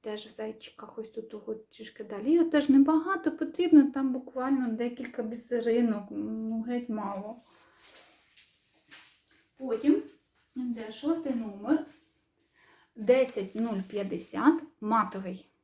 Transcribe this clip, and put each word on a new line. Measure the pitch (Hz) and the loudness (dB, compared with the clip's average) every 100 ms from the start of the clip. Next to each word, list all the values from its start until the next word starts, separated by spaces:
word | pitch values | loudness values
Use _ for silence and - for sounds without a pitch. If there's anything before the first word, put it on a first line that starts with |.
Теж | 220 214 - | -10 -10 -12
в | |
зайчиках | - 220 220 - - 214 - | -10 -10 -10 -18 -18 -14 -12
ось | 220 | -10
до | 220 | -12
того | 220 214 - 220 | -12 -14 -10 -10
трішки | - - 220 - | -12 -18 -18 -14
далі. | 208 202 226 | -10 -6 2
Його | 339 330 | 4 6
теж | 302 285 | 4 6
небагато | 277 277 320 339 381 - | 8 8 4 2 -2 -2
потрібно, | - 311 - 349 311 262 | -2 -6 -2 8 8 8
там | 277 269 | 2 -2
буквально | 254 - 262 254 269 247 | -4 -6 -6 0 0 0
декілька | 220 240 240 247 - | -2 -4 -6 -10 -8
бісеринок, | 220 226 - 240 233 233 233 208 196 | -8 -8 -6 -2 2 2 2 0 -6
ну, | 202 214 220 220 226 | -8 -6 -6 -4 -6
геть | 233 247 240 | -4 -6 -4
мало. | 214 202 196 214 240 - - _ _ - - - _ _ - - _ _ _ _ - - _ _ _ _ _ | -6 -6 -8 -10 -14 -20 -20 _ _ -20 -20 -20 _ _ -20 -20 _ _ _ _ -20 -20 _ _ _ _ _
Потім | 262 226 277 403 - _ _ _ _ 254 | -6 0 4 2 0 _ _ _ _ -8
йде | 247 226 220 | -6 -6 -8
шостий | - 285 330 277 | -6 -2 -2 -2
номер, | 233 220 202 220 311 - - _ _ _ _ _ _ _ _ _ - | -4 -6 -10 -2 -2 -2 -18 _ _ _ _ _ _ _ _ _ -6
десять | 208 262 254 220 190 214 | 2 4 4 -2 -8 -4
нуль | 226 196 190 | -4 -4 -6
п'ятдесят, | 208 196 170 - 196 247 330 294 _ | -6 -6 -6 -6 2 4 4 -4 _
матовий. | 214 226 202 190 190 190 - _ | 0 0 0 -6 -10 -12 -16 _